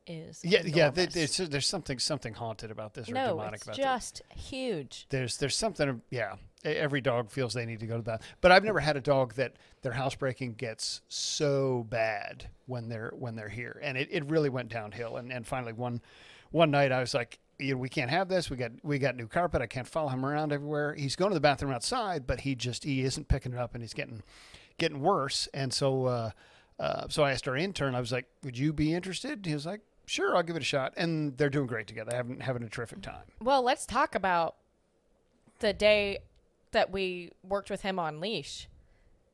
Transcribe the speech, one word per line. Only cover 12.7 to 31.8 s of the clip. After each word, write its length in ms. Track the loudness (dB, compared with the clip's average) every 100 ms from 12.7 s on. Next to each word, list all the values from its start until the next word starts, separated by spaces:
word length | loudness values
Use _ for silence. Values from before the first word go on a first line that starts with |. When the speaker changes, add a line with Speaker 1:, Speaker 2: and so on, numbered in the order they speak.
| -6 -6
Speaker 2:
they're, 240 | -6 -6 -6
when 180 | -8 -6
they're 120 | -8
here. 300 | -8 -8 -6
And 160 | -4 -2
it, 120 | 0
it 140 | -2 2
really 240 | 4 4
went 200 | 0 -4
downhill. 460 | -6 -6 -6 -6 -6
And, 140 | -6
and 140 | -8 -4
finally, 240 | -4 -4
one, 280 | -4 -4 -4 -8 -20 -20 -20 -2
one 200 | 6 6
night, 200 | 8 6
I 80 | 4
was 140 | 2 0
like, 240 | -2 -10 _ -6
"You 140 | -2
know, 40 | -2
we 100 | -2
can't 220 | -2 2
have 180 | 2 2
this. 180 | 0 0
We 80 | -4
got, 140 | -4 -4
we 160 | -2 0
got 160 | 0 0
new 120 | -2
carpet. 320 | 0 2 2
I 40 | 0
can't 220 | -4 -4
follow 220 | -2 0
him 140 | 0 0
around 280 | 0 0
everywhere. 400 | -2 -2 -2 -2
He's 220 | -2 -4 0
going 160 | 2
to 20 |
the 80 | 6
bathroom 300 | 4 4 0
outside, 560 | -2 -2 -2 0 -2 -2
but 140 | -2
he 120 | -2
just, 300 | -2 -4 -4
he 180 | -2 0
isn't 260 | 0 -2 0
picking 260 | 0 0
it 40 | -4
up, 140 | -6
and 100 | -6
he's 100 | -10 -8
getting, 260 | -8 -10 -16 -20 -20 -20 -18 -2
getting 240 | -2 2
worse." 460 | 2 4 2 -2 -2
And 220 | -2 -2
so, 320 | 2 2 4 2
uh, 240 | 0 -2 -8 -20 -20 _ -4
uh, 280 | -2 -2 -2
so 140 | 2
I 80 | 4
asked 160 | 4 0
our 100 | -2
intern, 380 | -2 0 0 0
I 40 |
was 120 | -2
like, 160 | -4 -6 _
"Would 120 | -10 0
you 160 | 0
be 220 | 2 2
interested?" 540 | 0 -2 -6 -6 -6 -4
He 60 | -4
was 100 | -4
like, 160 | -10 _ _ -6
"Sure, 300 | 0 4 4
I'll 60 |
give 120 | 2 -2
it 60 |
a 40 | 0
shot." 280 | 0 0 -2
And 400 | 0 0 0 2
they're 100 | 2
doing 160 | 2 0
great 220 | -2